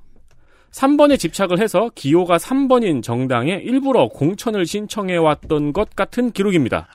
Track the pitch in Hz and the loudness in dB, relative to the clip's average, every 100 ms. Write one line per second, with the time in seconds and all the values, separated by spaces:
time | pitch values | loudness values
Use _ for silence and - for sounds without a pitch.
0 | - - - - _ _ _ - 269 294 | -20 -20 -20 -20 _ _ _ -2 0 4
1 | 294 262 170 - 190 175 220 180 233 - | 4 4 -2 -2 -2 0 0 0 -2 -4
2 | 135 170 175 170 - 262 269 254 208 135 | 0 2 2 0 0 -2 2 2 2 -2
3 | 117 120 131 120 139 190 - 262 269 233 | -2 -4 0 0 0 -4 -2 -2 2 2
4 | - - 143 202 233 208 170 208 208 220 | 2 0 -2 -2 -4 -2 -4 -4 -8 -8
5 | 190 175 156 147 - 151 147 147 214 - | -4 2 2 0 -2 -2 -2 -2 -4 -4
6 | 190 - 247 - 202 180 113 85 - | -4 -2 -4 -2 0 2 0 -2 -6